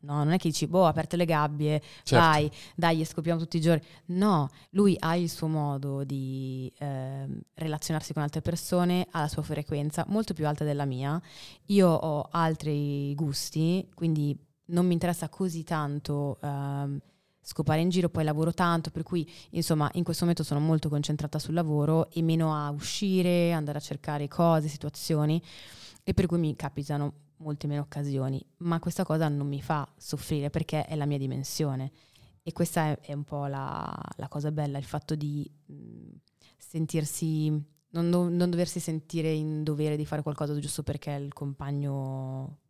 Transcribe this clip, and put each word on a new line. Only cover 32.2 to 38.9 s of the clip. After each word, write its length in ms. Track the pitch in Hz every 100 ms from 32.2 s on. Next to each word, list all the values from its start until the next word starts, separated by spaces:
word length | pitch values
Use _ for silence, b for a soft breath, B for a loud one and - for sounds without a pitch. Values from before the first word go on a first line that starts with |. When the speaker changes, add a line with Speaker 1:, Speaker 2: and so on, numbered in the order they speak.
| b b
Speaker 1:
e 100 | -
questa 300 | - 170 - 156
è, 100 | 147
è 120 | -
un 100 | 143
po' 220 | 147 147 143
la, 440 | 139 135 135 - - - -
la 120 | -
cosa 240 | 147 151
bella, 240 | 151 147 139
il 80 |
fatto 300 | 135 151 -
di, 360 | 156 147 147 - _ _
mm, 360 | 147 - - - - _ _ b b
sentirsi, 880 | - 160 156 165 151 - 160 156 156 151 147 _ _
non 180 | 170 170
do-, 180 | 175 175
non 220 | 175 180
doversi 280 | 175 175 -
sentire 540 | 160